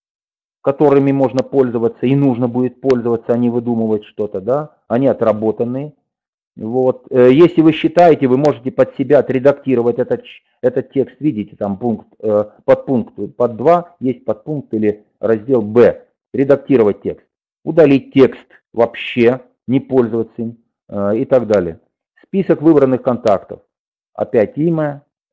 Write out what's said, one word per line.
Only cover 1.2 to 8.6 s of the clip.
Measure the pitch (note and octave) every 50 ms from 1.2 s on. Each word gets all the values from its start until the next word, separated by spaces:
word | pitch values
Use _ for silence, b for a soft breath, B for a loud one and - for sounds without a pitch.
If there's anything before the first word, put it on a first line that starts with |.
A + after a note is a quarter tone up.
| C3+ A#2+ B2+ C3 B2
пользоваться | - - C#3 C3 B2 A2+ A#2 A2+ A#2 A#2 _ A#2+
и | B2 C#3
нужно | C#3 C#3+ C3+ A#2+ A#2 B2+
будет | A#2+ A#2 B2 B2+ B2 - _
пользоваться, | - C3+ B2+ A#2+ A2+ A#2+ A#2 A2+ - - A#2
а |
не | A#2+ A#2+ A#2+
выдумывать | A#2 B2 A#2 B2 A#2 A2+ A2+ A2 G#2+ G#2 G#2
что-то, | - _ - G#2+ G#2 - F#2+
да, | F#2 A2+ C3 D3 D#3 - _ _ _
они | - A2 B2 C#3
отработанные. | B2+ G#2+ - A#2 A2 G#2+ G#2+ A2 A2 G#2+ - A#2 A#2+ B2 C3+ D3 D3+ - _ _ _ _ _ _ _ _ _ _ _ _
Вот. | - A2 A2 A#2+ C3 B2+ B2+ B2 - - -
Э, | C3+ B2+ B2 B2+
если | C3 D3+ F3 E3+ - E3
вы | D#3 D#3+
считаете, | D3+ - - D#3+ D#3+ E3+ F3 E3+ D3+ C#3+ C#3+
вы | B2 B2+
можете | C3+ D3 D3 C3 A#2